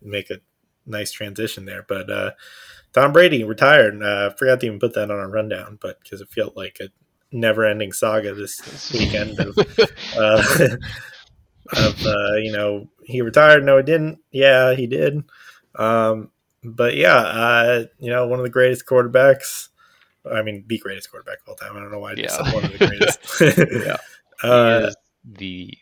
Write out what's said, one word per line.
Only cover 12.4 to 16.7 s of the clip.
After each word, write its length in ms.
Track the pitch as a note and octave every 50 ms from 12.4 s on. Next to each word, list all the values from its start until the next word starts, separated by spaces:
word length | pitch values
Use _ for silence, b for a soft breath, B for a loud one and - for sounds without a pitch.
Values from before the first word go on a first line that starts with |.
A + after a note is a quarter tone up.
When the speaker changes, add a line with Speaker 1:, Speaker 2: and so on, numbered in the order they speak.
| A2 A2 G#2+
Speaker 1:
know, 360 | G#2 G#2 G#2 G#2 G2+ G#2 - _ _ _
he 180 | - B2 B2+ A#2+
retired. 420 | A2+ A#2 D3+ D3+ D3+ D3+ D3 C#3
No, 120 | C#3 C#3
he 80 | C3+ C3+
didn't. 340 | D3 E3 D#3+ D#3 D#3+ D#3 - _ _ -
Yeah, 420 | C3 C3+ C#3 C3 B2+ B2+ B2+ B2+
he 120 | C3 B2 A#2
did. 340 | C3 D3+ D3+ D3 C#3+ D3+ - b b b b b b b b _ -
Um, 540 | - A2 A2 A2+ A2+ A2 A2 A2 A2 G2+ - _ _ _ _ _ _ -
but 320 | A#2